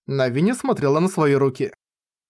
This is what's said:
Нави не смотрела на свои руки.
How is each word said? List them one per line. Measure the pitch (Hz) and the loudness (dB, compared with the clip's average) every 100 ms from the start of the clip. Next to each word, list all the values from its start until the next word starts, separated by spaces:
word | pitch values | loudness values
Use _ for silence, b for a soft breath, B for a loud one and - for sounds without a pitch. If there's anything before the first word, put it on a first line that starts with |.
| - | -8
Нави | 135 131 123 | -2 -2 0
не | 185 247 | 0 0
смотрела | 269 226 143 147 | -2 -2 0 2
на | 180 | 0
свои | 175 151 139 | 0 2 2
руки. | 139 127 139 - _ _ _ _ _ | 2 -2 -8 -8 _ _ _ _ _